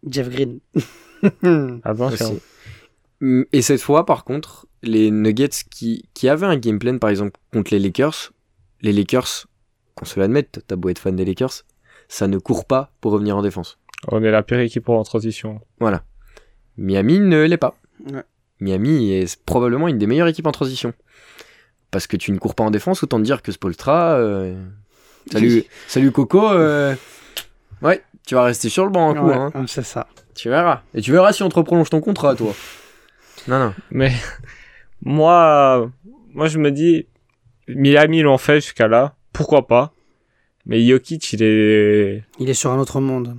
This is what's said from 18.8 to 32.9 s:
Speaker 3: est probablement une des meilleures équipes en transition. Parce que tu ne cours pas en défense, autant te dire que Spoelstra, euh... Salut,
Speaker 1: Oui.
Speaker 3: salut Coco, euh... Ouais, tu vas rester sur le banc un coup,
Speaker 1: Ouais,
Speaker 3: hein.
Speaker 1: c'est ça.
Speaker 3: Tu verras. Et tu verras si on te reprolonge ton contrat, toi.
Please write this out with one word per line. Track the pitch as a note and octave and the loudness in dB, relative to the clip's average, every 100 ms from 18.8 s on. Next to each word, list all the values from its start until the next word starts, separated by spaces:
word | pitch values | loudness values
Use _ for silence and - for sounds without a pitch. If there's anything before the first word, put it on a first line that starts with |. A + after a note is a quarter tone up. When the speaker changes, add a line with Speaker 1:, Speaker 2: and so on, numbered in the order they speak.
| A#2+ D#3 G#2+ | 0 0 2
Speaker 3:
est | F#2+ F2+ - - | 0 -2 -6 -4
probablement | B2 A#2+ B2 E3+ | 0 0 0 -2
une | B2+ | 0
des | G#2 | 0
meilleures | C#3 E3+ | 2 0
équipes | D#3+ D#3+ | 0 -6
en | |
transition. | C#3 C3+ C3 B2 - _ _ _ - - _ _ _ _ | -4 -6 -6 -10 -10 _ _ _ -20 -20 _ _ _ _
Parce | F#2+ - | -8 -4
que | F#2+ | -6
tu | - | -4
ne | G2 | -4
cours | A2 - | -4 -2
pas | |
en | G#2+ | 0
défense, | G#2+ - F#3+ | 0 -2 -4
autant | C3+ A#2+ | -2 -2
te | |
dire | A2 C3+ | 0 -2
que | - | -6
Spoelstra, | G2 G2 E2 - D#3 E3+ | -8 -8 -6 0 0 2
euh... | D3 A2 G2+ F#2+ F#2 F#2+ G2+ _ _ _ _ - | 0 0 -2 -6 -10 -16 -20 _ _ _ _ -8
Salut, | G#2+ A2+ A#2 | 0 4 2
Speaker 1:
Oui. | - - - | 0 -16 -6
Speaker 3:
salut | B2+ C3+ | 2 2
Coco, | B2 C3 F#3+ G#3+ | 2 2 4 4
euh... | F#3+ D#3 D3 C#3+ C3 - - - - - _ _ - | 2 2 2 -2 -4 -10 -20 -18 -18 -18 _ _ -4
Ouais, | C#3+ F3+ _ _ - | -2 -2 _ _ -2
tu | B2+ | 2
vas | |
rester | B2 A#2+ A#2 | 2 0 -4
sur | - G3 | -2 0
le | |
banc | F#3+ D#3+ | 0 0
un | D3+ | 2
coup, | E3 | 0
Speaker 1:
Ouais, | C3+ | 0
Speaker 3:
hein. | C#3 C#3 B2+ | -2 -6 -8
Speaker 1:
c'est | - | -8
ça. | B2 C3 - _ _ - | -8 -10 -12 _ _ -12
Speaker 3:
Tu | A2+ | -2
verras. | C#3 F3 C3 _ | 0 0 -2 _
Et | - | -8
tu | G#2 | 2
verras | D#3+ G3 | 4 4
si | G3+ | 2
on | F#3+ | 0
te | E3+ | 0
reprolonge | D#3+ E3+ D#3 | 2 2 2
ton | D#3+ | 0
contrat, | D#3 G#3 C#3+ B2 | -2 0 0 0
toi. | A2 G2+ - - - | -2 -6 -14 -20 -20